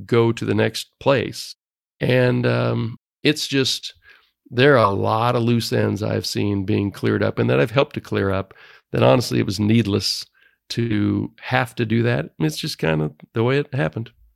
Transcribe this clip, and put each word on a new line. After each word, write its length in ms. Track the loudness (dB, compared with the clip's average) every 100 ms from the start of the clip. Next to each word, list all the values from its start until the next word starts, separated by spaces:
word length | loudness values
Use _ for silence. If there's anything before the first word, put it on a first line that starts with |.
go 260 | 0 2 4
to 120 | 0
the 100 | -2
next 340 | 0 0 -2 -12 _
place. 560 | 0 0 -2 -8 -14 -18 _ _ _ -4
And, 460 | 0 2 2 2 0
um, 500 | 0 0 -2 -4 -10 _ _
it's 240 | 0 0 -2
just, 480 | -2 0 -4 -10 -18 _ -20 _ _ -8
there 260 | 4 6 6
are 100 | 4
a 80 |
lot 400 | 2 0 0 0
of 80 | 0
loose 300 | 2 0 0
ends 300 | 0 0 -2
I've 240 | -2 -4 -4
seen 380 | -4 -2 -2
being 260 | 0 0 -2
cleared 320 | -2 -2 0
up 160 | 0 0
and 100 | 0
that 100 | 2
I've 120 | 2
helped 240 | 0 -2
to 60 | -4
clear 300 | -6 -4 -2
up 240 | -2 -6 -16 -20 -20 -6
that 100 | 2
honestly 360 | 4 4 2 -2
it 60 | -2
was 120 | 0
needless 640 | 2 2 2 -2 -2 -6 -10 _ _ _ -8
to 640 | -6 -2 0 0 -2 -4 _
have 340 | -4 -2 -2
to 100 | -4
do 180 | -2 0
that. 260 | 0 -2 -6 -4
It's 200 | -4 -4
just 200 | -10 -4
kind 240 | -2 -2
of 100 | -4 -8 -8
the 100 | -2
way 160 | 0 0
it 160 | -2
happened. 360 | -4 -4 -4 -12 _ _